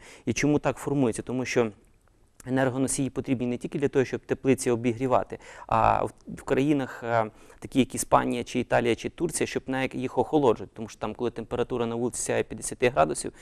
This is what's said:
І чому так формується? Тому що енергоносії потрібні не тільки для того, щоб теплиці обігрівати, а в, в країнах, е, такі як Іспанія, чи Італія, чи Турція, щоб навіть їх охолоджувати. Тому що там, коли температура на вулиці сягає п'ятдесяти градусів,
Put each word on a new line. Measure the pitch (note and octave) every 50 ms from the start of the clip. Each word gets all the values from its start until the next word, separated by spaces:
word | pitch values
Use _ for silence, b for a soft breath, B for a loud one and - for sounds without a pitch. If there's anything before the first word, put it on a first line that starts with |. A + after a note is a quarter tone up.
| B B B B B
І | - A2+
чому | - - C#3+ D3 D3
так | - D3+ B2+ -
формується? | - - C#3 C#3+ C3+ A#2+ G#2 -
Тому | A2 - A#2 C3 B2+
що | A#2+ - B2+ A#2+ A2+ G#2 - - _ _ _ _ _ _ _ _ _ _ - - B2+
енергоносії | B2+ C3 C3+ C3 A#2+ C3+ C3+ B2 - - C#3 B2+
потрібні | - - B2+ - C#3 A2+ B2+ B2
не | B2 B2
тільки | - F3 - D#3+
для | C#3 C3+
того, | - C#3+ B2+
щоб | - - A2+ -
теплиці | - D3+ - - C3+ C3 A#2+ - B2+
обігрівати, | A#2+ A2+ A#2 B2+ A2+ A2 C3 B2+ B2+ A2 F#2 - - B B B B B B -
а | - A2+ A2 A2 G#2+ G2+ F#2
в, | G#2+ - _ _ -
в | - - -
країнах, | - C#3 B2+ C3+ D3 D#3 C#3+ C3 A#2+ - - -
е, | A#2 A#2 A2+ A2 G#2+ G#2+ B B B B B
такі | - - - C3+
як | B2 - -
Іспанія, | A#2 - - - C3 B2+ C3 B2+ B2 A#2
чи | - - C3
Італія, | A#2+ - - B2+ A#2 A#2+ A2+
чи | - - A#2+
Турція, | - - E3 F3 - - C3 A2+
щоб | - C3 - -
навіть | C3 C3 C3 B2+ -
їх | C3 B2+ C3 - -
охолоджувати. | A#2+ - - D#3 C#3+ B2+ G#2+ - G2+ - -
Тому | - A2+ G#2+
що | - -
там, | - A2 G#2
коли | - A#2+ A#2
температура | - - A2+ - - A#2+ A#2+ - B2+ B2 A#2
на | A#2 A#2
вулиці | A#2 A#2 B2 A2 -
сягає | - - B2 A2+ A2
п'ятдесяти | - - A2+ - - - - - B2
градусів, | C3 - D#3 D#3 C#3+ - - - B B